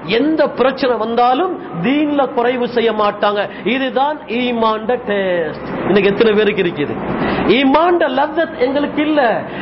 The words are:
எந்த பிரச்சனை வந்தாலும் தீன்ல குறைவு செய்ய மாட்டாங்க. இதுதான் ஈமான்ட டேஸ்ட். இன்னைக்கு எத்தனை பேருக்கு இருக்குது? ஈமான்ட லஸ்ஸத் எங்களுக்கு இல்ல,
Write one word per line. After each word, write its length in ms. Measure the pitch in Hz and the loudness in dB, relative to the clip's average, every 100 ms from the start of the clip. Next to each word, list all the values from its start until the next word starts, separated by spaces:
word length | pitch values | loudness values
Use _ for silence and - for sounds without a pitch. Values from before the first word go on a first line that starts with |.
எந்த 440 | 151 220 294 311 277 | -4 0 2 2 0
பிரச்சனை 500 | - 254 269 254 226 | 2 0 0 0 0
வந்தாலும் 640 | 226 233 240 262 370 302 - 170 | -2 2 2 2 0 -4 -8 -4
தீன்ல 520 | 190 285 302 285 262 | 0 0 0 0 0
குறைவு 340 | 247 240 254 240 | 0 0 0 -2
செய்ய 240 | 240 226 | 0 0
மாட்டாங்க. 760 | 214 208 202 208 208 180 - 175 | 2 0 0 0 0 -4 -4 -4
இதுதான் 500 | 262 262 220 277 302 | -2 -2 0 0 -2
ஈமான்ட 840 | - 226 247 233 220 214 220 247 226 | -6 -4 -2 0 0 0 -2 -4 -2
டேஸ்ட். 800 | 202 190 175 156 - - - - | -2 0 -2 -2 -6 -10 -6 0
இன்னைக்கு 260 | 202 202 | 2 4
எத்தனை 220 | 196 226 | 4 4
பேருக்கு 300 | 208 208 202 | 4 2 2
இருக்குது? 320 | 175 156 143 - - - - - - | 0 -2 -4 -4 -6 -4 -2 0 2
ஈமான்ட 600 | 226 277 285 349 349 302 | 4 4 4 4 2 2
லஸ்ஸத் 500 | 262 302 311 320 - | 0 0 0 -2 0
எங்களுக்கு 440 | 254 269 294 294 | 0 0 -2 -2
இல்ல, 400 | 302 302 240 175 - - | 0 2 2 0 -4 -6